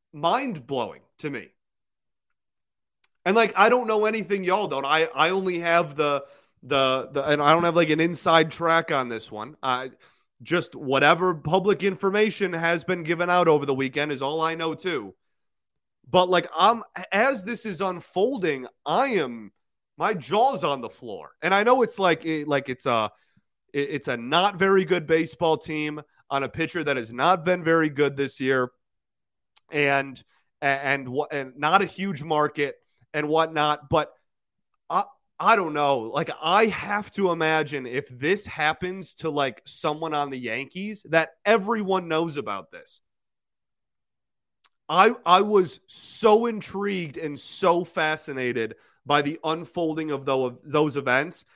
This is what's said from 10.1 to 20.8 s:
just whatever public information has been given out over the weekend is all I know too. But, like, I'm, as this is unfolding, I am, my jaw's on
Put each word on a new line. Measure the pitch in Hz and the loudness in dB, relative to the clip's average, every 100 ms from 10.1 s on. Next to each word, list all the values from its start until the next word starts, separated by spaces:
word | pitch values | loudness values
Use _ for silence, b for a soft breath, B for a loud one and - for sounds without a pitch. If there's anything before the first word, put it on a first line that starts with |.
| b _ _ | b _ _
just | 113 175 - | -4 -2 -2
whatever | - 139 135 143 170 185 | -8 0 4 6 6 2
public | 165 151 185 190 196 | -2 -2 0 2 0
information | 190 190 196 202 214 - 190 | -2 -2 -2 2 0 0 -4
has | 170 165 170 | -2 -2 -2
been | 147 180 | -2 -4
given | 156 165 175 | -2 -2 2
out | 180 170 | 4 6
over | 151 139 | 4 2
the | |
weekend | 135 135 139 151 | -2 -2 -4 -4
is | 135 | -4
all | 135 160 | -4 -2
I | 160 | -2
know | 165 165 | -2 -4
too. | 160 185 151 101 - _ _ _ _ _ _ _ _ - | -6 -6 -6 -8 -16 _ _ _ _ _ _ _ _ 2
But, | 180 180 | 4 4
like, | 180 175 160 | 2 0 4
I'm, | 190 233 - - 180 | 4 4 -2 -14 -4
as | 190 254 269 | 0 2 0
this | 185 240 220 | -4 -6 -6
is | 160 | -4
unfolding, | 190 180 - - 214 269 170 135 127 - - | -4 -4 -6 0 0 0 -2 -2 -8 -12 -2
I | 175 269 | 0 2
am, | 208 135 117 101 - _ _ _ - | 0 -2 -6 -14 -20 _ _ _ -4
my | 175 | -4
jaw's | 202 117 196 262 202 | -4 -2 2 2 0
on | 156 139 | -2 -4